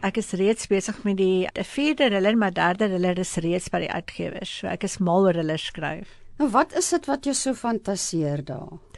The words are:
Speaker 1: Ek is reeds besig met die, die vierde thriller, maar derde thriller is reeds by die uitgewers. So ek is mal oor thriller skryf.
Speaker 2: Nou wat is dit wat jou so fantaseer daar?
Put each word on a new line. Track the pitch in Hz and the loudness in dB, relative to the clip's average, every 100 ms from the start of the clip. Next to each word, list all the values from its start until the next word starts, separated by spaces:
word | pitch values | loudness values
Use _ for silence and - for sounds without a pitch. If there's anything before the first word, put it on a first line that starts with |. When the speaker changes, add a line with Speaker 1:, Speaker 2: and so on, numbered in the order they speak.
Speaker 1:
Ek | 196 220 | -2 -2
is | - 185 | -4 0
reeds | 196 220 - | 2 2 2
besig | 196 202 202 208 | 0 0 -4 -2
met | 190 | 2
die, | 190 185 185 - | 2 2 0 -4
die | |
vierde | 190 - 294 302 262 | -4 0 0 4 2
thriller, | 196 196 226 | 4 4 4
maar | 202 | 2
derde | 180 170 180 214 | 2 2 2 2
thriller | 185 180 180 | 2 2 0
is | 180 - | -2 -2
reeds | 165 175 - | 0 0 0
by | 175 | -2
die | 156 - | -2 -4
uitgewers. | - - 165 - 185 - | -6 -8 -6 -6 -10 -8
So | 190 | -6
ek | 175 | -4
is | 190 - | -6 -2
mal | 175 180 | 2 6
oor | 190 170 | 6 4
thriller | 156 156 | 0 -2
skryf. | - - 151 160 202 - - - | -6 -6 -6 -8 -12 -18 -18 -2
Speaker 2:
Nou | 294 | 2
wat | 226 320 - | 4 2 0
is | - | 0
dit | - 285 | -2 0
wat | 277 | -2
jou | 277 269 | -2 -2
so | 269 254 | -2 -2
fantaseer | 233 226 208 196 - 165 147 143 | -2 -2 -2 -4 -2 -2 -2 -2
daar? | 147 - - 160 - | -6 -10 -10 -16 -18